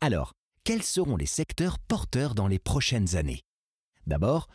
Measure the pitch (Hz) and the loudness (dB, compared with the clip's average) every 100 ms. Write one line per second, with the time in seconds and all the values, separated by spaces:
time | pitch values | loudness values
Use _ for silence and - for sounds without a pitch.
0 | 151 85 64 - _ _ - 226 - - | 0 0 -2 -10 _ _ -2 -2 0 0
1 | 170 101 - - 156 - 180 - - 226 | 0 0 -2 -2 -4 -2 -2 -2 -2 -2
2 | - 127 143 110 98 95 - 131 - 120 | 0 0 0 0 2 0 0 0 2 2
3 | 95 87 73 - - _ _ _ _ _ | 2 0 -2 -4 -12 _ _ _ _ _
4 | - 76 101 160 - | -2 0 2 2 -2